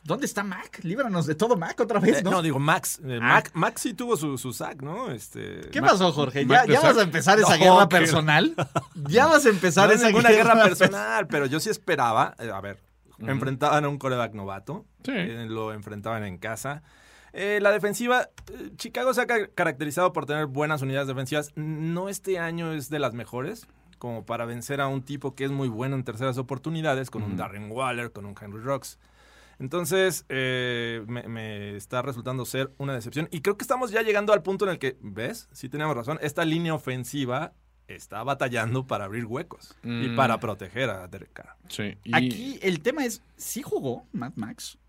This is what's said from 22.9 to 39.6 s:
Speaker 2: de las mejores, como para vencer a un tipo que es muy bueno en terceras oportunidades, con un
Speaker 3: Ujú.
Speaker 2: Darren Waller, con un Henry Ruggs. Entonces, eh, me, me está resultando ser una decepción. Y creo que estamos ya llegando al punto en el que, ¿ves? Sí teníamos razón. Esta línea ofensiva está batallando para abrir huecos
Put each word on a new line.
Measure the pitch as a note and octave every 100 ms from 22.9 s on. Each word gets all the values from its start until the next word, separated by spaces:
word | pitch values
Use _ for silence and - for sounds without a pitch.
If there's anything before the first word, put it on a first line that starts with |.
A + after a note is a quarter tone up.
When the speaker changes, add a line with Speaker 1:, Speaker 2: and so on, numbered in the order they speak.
Speaker 2:
de | D3+
las | C3+
mejores, | A#2 A2 A#2+ D3 A#3 - _ _ _
como | A#2+ A#2 G#2
para | A#2 A#2
vencer | A#2+ A#2 C#3+
a | C#3
un | C#3
tipo | C3 C#3 C3+ C3
que |
es | C3+
muy | C#3 C3+
bueno | A2 C3
en | C3+
terceras | B2 A2 C3+ B2+
oportunidades, | B2+ C3+ D#3+ E3 D#3 C3+ B2+
con | A2
un | G2+
Speaker 3:
Ujú. | F#2
Speaker 2:
Darren | G2 G2+ G#2+
Waller, | A2+ C3 A#2+ A#2+
con | G#2 G2+
un | G2
Henry | G#2 G#2+
Ruggs. | B2 C3+ - - _ _ _ _ _ _
Entonces, | C3 E3+ E3 F#3+ F#3+ - _
eh, | C3+ C3 B2+ B2 A#2+ A#2 A#2 G#2+
me, | A#2+ -
me | A#2 A2 G#2 G#2 G2+
está | - B2+
resultando | C3 A#2+ B2 C3
ser | A#2+ C3+ C3+ _
una | C#3
decepción. | C3 A#2 D3 C#3
Y | -
creo | G3 G#3
que |
estamos | - B3+ B3
ya | A3
llegando | G3 G#3 G#3
al | G#3
punto | F#3 F#3+
en | G3
el | D#3+
que, | C3 -
¿ves? | - G2 A#2+ A#3 -
Sí | - B2+
teníamos | D3 D#3 B2
razón. | A#2 D#3
Esta | D3+ F3
línea | E3 D#3+ E3+
ofensiva | D#3 - B2+ B2+ D3 B2+ B2+ E3 _ _ _ _
está | F#2 - G2+
batallando | B2+ C#3 C3+ A#2+ A2+ C3 C3
para | G#2+
abrir | G2 A2
huecos | A2+ B2+ F3 -